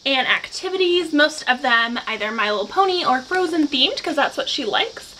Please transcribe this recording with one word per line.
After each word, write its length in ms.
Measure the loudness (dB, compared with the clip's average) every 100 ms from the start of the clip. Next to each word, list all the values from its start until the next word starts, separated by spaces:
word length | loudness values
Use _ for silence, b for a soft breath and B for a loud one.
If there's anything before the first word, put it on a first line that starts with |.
| -2
and 220 | 0 2
activities, 840 | 0 -2 -8 -4 0 2 2 2
most 340 | 2 2 2 -2
of 140 | 0
them 400 | 2 2 2 -4 -6
either 260 | -6 -4
My 200 | -2 0
Little 160 | 0 -2
Pony 380 | 2 2 2 2
or 160 | 0
Frozen 480 | 0 -2 0 2 0
themed, 340 | 2 2 0
'cause 140 | -4 0
that's 180 | 0 0
what 140 | -4
she 160 | -4 -2
likes. 500 | 0 -2 -6 -18 -18